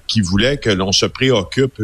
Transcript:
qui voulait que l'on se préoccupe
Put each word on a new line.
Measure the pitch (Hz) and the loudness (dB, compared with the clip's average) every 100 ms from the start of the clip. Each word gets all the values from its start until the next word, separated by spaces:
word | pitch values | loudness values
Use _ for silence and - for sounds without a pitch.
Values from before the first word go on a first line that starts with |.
| - | -4
qui | 113 | -2
voulait | 87 98 120 143 | 0 2 0 0
que | 117 | -2
l'on | 95 98 | 0 0
se | 95 107 | 0 -2
préoccupe | - 131 117 92 - 135 - | 0 0 2 0 0 -2 0